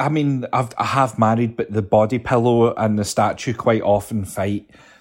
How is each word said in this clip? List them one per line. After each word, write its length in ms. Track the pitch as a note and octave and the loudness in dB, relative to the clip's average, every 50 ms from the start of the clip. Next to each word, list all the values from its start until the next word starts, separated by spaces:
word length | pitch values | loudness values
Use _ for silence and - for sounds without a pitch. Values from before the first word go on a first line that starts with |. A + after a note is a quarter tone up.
I 80 | B2+ C#3+ | -2 0
mean, 360 | D#3 D#3 D3 C#3+ C3+ B2+ A#2+ - | 0 0 0 0 0 -2 -2 -2
I've, 220 | - B2+ B2+ A2 - | -2 -2 -2 -4 -4
I 80 | - G#2+ | -6 -4
have 340 | G#2 A#2+ C#3 C3+ A#2+ - - | -2 0 0 0 0 2 2
married, 360 | A2 A2 A2+ A#2 A#2+ A2+ A#2 | 2 2 4 2 0 -2 -2
but 160 | - A2+ - | -4 -6 -4
the 100 | G#2 A2 G2+ | -4 -4 0
body 340 | - A2+ G#2+ G#2+ A2 C3 B2+ | 2 4 4 4 2 0 -4
pillow 540 | A#2+ - C3+ A#2+ A#2 B2 A#2 A#2 A#2 A#2 - | -2 0 0 2 2 4 4 4 4 2 2
and 240 | - A2 G#2+ G#2+ | 0 0 0 0
the 80 | G#2 G2+ | 0 -2
statue 480 | - - A#2 G#2 G2+ - - - C3 A2 | -2 0 0 0 0 0 -4 -6 -6 -6
quite 280 | - - A#2+ A2+ G#2+ - | -2 0 0 0 2 2
often 420 | G2+ G#2 G2+ - - A#2 G#2+ F#2+ | 2 0 0 0 -4 -6 -6 -6
fight, 440 | - - G2+ F#2+ G2+ G2+ G2+ - _ _ - - - _ _ | -6 -6 -6 -4 -4 -4 -6 -8 _ _ -20 -20 -20 _ _